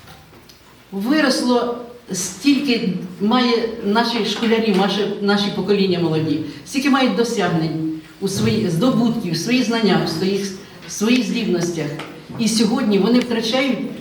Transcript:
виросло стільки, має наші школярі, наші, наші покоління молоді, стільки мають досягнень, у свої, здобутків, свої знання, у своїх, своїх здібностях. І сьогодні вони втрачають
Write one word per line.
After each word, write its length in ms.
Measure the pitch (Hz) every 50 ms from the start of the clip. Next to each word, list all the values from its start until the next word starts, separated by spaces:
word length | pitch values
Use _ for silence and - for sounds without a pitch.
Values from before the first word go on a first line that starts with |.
| - - - - - - - - - - - - - - - - - - 190
виросло 840 | 196 196 247 302 311 285 262 - - 240 247 247 233 233 - - - - - - - - - 185
стільки, 800 | - - - - - - 285 277 247 - - 233 208 180 190 170 - - - - -
має 480 | 196 214 240 247 240 240 233 226 233 220 - - -
наші 400 | 202 208 226 233 - - 233 202
школярі, 480 | - - - 233 214 226 226 220 220 196 185
наші, 220 | 196 202 190 208 196 185 208 -
наші 300 | 202 202 202 202 202 208 165
покоління 420 | - 185 196 208 190 190 185 175 170
молоді, 420 | 170 160 156 156 156 156 143 - - - - - -
стільки 240 | - - 285 262 285
мають 260 | 262 269 262 233 196
досягнень, 840 | 214 233 - - 202 185 175 165 160 160 160 156 160 160 160 - - - - - -
у 80 | 196 196
свої, 400 | - - 214 226 226 - - 185
здобутків, 680 | 165 160 220 262 - 214 240 226 - 226 196 180 160
свої 260 | 151 - 226 247 254 226
знання, 380 | 202 233 226 214 190 170 160 -
у 40 | -
своїх, 440 | 165 165 190 190 202 196 202 196 - - - - - - - -
своїх 380 | - - 202 226 247 254 220
здібностях. 600 | 185 185 233 214 175 180 170 165 - - 160 147 143 143 - - - - - - - - -
І 100 | 233 202
сьогодні 500 | - 220 233 202 240 277 247 208 202 190
вони 200 | 185 226 240 247
втрачають 600 | - - 233 226 - - 247 262 277 269 220 180 - - - -